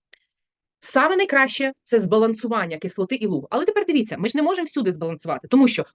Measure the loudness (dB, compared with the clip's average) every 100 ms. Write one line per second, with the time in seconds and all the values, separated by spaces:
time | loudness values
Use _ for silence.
0 | _ _ _ _ _ _ _ _ -2 2
1 | 2 2 2 2 2 0 -4 -6 0 0
2 | 2 2 2 0 -4 -4 -4 -6 -8 -6
3 | -4 -2 -2 -2 -2 -2 0 0 2 0
4 | 0 -2 -2 0 0 0 -4 -2 -4 -2
5 | -6 -6 -6 -6 2 4 4 2 -4